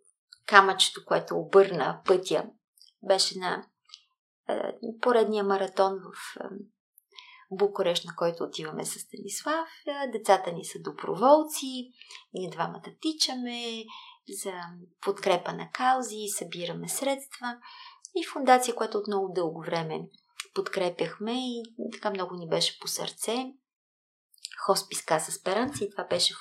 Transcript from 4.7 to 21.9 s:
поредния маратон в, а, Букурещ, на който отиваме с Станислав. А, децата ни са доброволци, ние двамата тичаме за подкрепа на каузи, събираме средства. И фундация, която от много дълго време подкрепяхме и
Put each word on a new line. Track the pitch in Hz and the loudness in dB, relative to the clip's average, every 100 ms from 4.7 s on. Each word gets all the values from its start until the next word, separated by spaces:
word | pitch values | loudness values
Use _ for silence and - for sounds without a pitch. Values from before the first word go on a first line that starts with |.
| - 233 226 | -6 -8 -2
поредния | 254 226 208 214 | 4 4 4 2
маратон | 196 196 185 - 190 190 | 2 2 0 2 2 2
в, | 175 - - - | -10 -14 -12 -10
а, | - 196 - _ _ _ _ - - - - | -10 -10 -14 _ _ _ _ -20 -20 -20 -8
Букурещ, | 190 202 - 180 175 | 0 0 2 0 0
на | 170 - | -2 -2
който | 170 170 | -2 -2
отиваме | 147 - 156 165 | -6 -6 -8 -6
с | - - | -6 -8
Станислав. | - - 196 - 294 320 320 - - | -12 -12 -10 -6 -2 -2 -4 -8 -6
А, | 285 269 | -4 -4
децата | 220 220 190 180 | -2 4 4 4
ни | 170 | -6
са | - 175 | -10 -10
доброволци, | 165 - - 170 247 302 302 - 269 254 254 - - - - | -10 -8 -6 4 8 8 6 -4 -6 -8 -10 -16 -20 -20 -14
ние | 185 185 | -8 -8
двамата | 160 170 165 175 - | -4 -4 -6 -14 -8
тичаме | 311 311 - 254 247 240 233 226 220 - - - - 196 | -6 -2 -2 -2 -6 -6 -8 -8 -12 -16 -20 -20 -16 -10
за | 196 180 175 175 175 - | -8 -8 -12 -14 -20 -8
подкрепа | - 196 202 180 175 | -4 0 2 2 0
на | 170 170 | -8 -8
каузи, | - 254 262 226 214 208 | 0 2 2 0 -6 -6
събираме | - 170 175 170 165 170 | -6 -8 -8 -8 -6 -6
средства. | - 269 269 - - 240 240 - - - - - | -4 -2 -4 -6 -10 -10 -10 -16 -20 -20 -20 -8
И | 370 | -6
фундация, | 330 311 262 254 247 | -4 0 6 6 6
която | 233 220 214 | -2 -2 -2
от | 208 | 0
много | 202 190 | 0 0
дълго | 175 165 165 | 0 -2 -2
време | 165 170 160 151 170 _ _ - - | -2 -2 -2 -6 -10 _ _ -16 -8
подкрепяхме | 196 196 - - 170 165 - 214 | -6 -4 0 -2 -2 -6 -4 -4
и | 254 254 233 226 - 226 | -4 -4 -6 -8 -10 -10